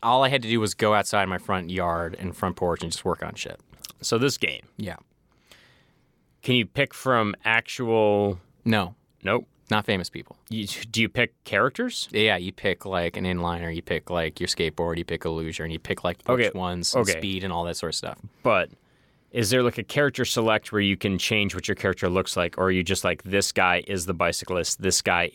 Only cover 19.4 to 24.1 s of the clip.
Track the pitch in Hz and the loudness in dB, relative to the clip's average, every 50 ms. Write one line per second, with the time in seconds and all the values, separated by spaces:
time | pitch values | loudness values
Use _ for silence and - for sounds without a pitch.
19.4 | 113 95 127 127 123 120 - - 104 - - 147 147 139 - - 127 - - 123 | 0 2 4 4 4 2 0 -2 -6 -4 0 2 2 2 2 0 -2 0 0 2
20.4 | 113 110 107 107 - - 107 104 101 98 98 - - 104 95 87 - - 113 107 | 2 4 2 2 0 0 0 2 4 4 2 2 2 0 0 0 0 2 2 2
21.4 | 104 95 - 92 - - 98 - - 98 87 - - 90 90 95 90 - - 92 | 2 0 -2 -4 -4 -4 -2 0 0 0 0 0 0 0 2 2 0 0 0 -2
22.4 | 87 85 - - 92 95 92 92 90 87 98 - - 92 85 - - 90 95 98 | -2 -2 0 0 2 2 2 2 2 0 0 0 0 0 -2 -2 -4 -2 0 2
23.4 | 95 - - - 92 90 87 87 - - 101 92 85 92 | 2 2 2 2 4 4 4 2 0 -2 -4 -4 -2 -2